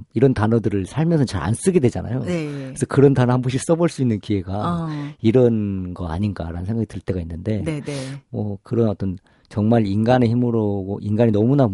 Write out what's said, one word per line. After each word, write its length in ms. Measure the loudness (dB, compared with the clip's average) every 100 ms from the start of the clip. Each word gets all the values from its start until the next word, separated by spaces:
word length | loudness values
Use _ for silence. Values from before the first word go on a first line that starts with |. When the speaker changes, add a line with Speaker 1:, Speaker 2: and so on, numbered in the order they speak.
| -6
Speaker 1:
이런 200 | 2 2
단어들을 520 | 4 2 2 2 -2 -2
살면서 380 | -2 0 2 0
잘 160 | -2
안 120 | -2
쓰게 260 | -2 2 2
되잖아요. 400 | 2 -2 -6 -6 -4
Speaker 2:
네. 200 | -6 -6
Speaker 1:
그래서 380 | -8 -10 -6 -2
그런 280 | 4 6
단어 200 | 6 2
한 80 | 2
번씩 200 | 0 -2
써볼 260 | 0 0 0
수 120 | 0
있는 180 | -2 -2
기회가 640 | -2 -4 -2 -4 -4 -4 -6
Speaker 2:
어. 40 | -8 -10 -2
Speaker 1:
이런 720 | 4 6 6 4 -2 -4 -6
거 140 | -8 -6
아닌가라는 580 | -2 -2 -4 -8 -6 -4
생각이 200 | -4 -4
들 120 | -6
때가 200 | -6 -4
있는데 420 | -6 -8 -4 -4
Speaker 2:
네, 160 | -4 -6
네. 120 | -8 -8 -8 -12 -10
Speaker 1:
뭐 300 | -8 -6 -8
그런 260 | -4 0 0
어떤 280 | 0 -4 -6 _ _ _
정말 400 | -2 2 2 2
인간의 420 | 0 2 4 2
힘으로 720 | 2 0 0 0 -2 -4 -6
인간이 300 | -2 2 4
너무나 380 | 4 4 4 2